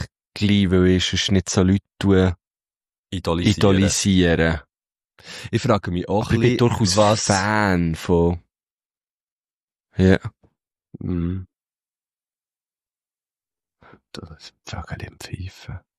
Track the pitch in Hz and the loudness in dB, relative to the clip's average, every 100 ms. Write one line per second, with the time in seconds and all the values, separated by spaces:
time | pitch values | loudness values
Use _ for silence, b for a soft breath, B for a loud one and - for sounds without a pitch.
0 | - _ _ - 104 101 95 92 92 92 | -6 _ _ -4 0 2 2 4 4 2
1 | - 92 - 95 - - 92 98 _ - | 0 -4 0 0 0 0 2 2 _ -4
2 | 98 95 92 87 _ _ _ _ _ _ | 2 2 2 -2 _ _ _ _ _ _
3 | - 95 87 82 107 - 104 95 95 - | -12 -8 -4 -2 0 2 2 4 2 0
4 | 101 92 87 80 82 80 - _ _ _ | 2 2 4 2 0 -2 -8 _ _ _
5 | _ _ B B B 113 120 104 - 87 | _ _ B B B -4 0 -2 -2 -6
6 | - 101 117 113 117 123 120 - 104 98 | -4 -4 -2 0 0 2 0 0 0 2
7 | 104 110 - 98 101 107 104 90 82 80 | 2 2 0 -2 0 0 0 0 -2 -4
8 | - 87 85 87 _ _ _ _ _ _ | 0 2 2 -2 _ _ _ _ _ _
9 | _ _ _ _ _ _ _ _ _ - | _ _ _ _ _ _ _ _ _ 2
10 | 95 95 110 _ _ _ _ _ _ - | 4 4 0 _ _ _ _ _ _ -12
11 | 101 90 85 95 92 _ _ _ _ _ | -6 -4 -4 -6 -12 _ _ _ _ _
12 | _ _ _ _ _ _ _ _ _ _ | _ _ _ _ _ _ _ _ _ _
13 | _ _ _ _ _ _ _ _ b b | _ _ _ _ _ _ _ _ b b
14 | _ - - 78 - _ - - - - | _ -20 -20 -20 -20 _ -16 -14 -12 -14
15 | - - - - 92 - - - _ | -14 -16 -16 -14 -14 -16 -16 -16 _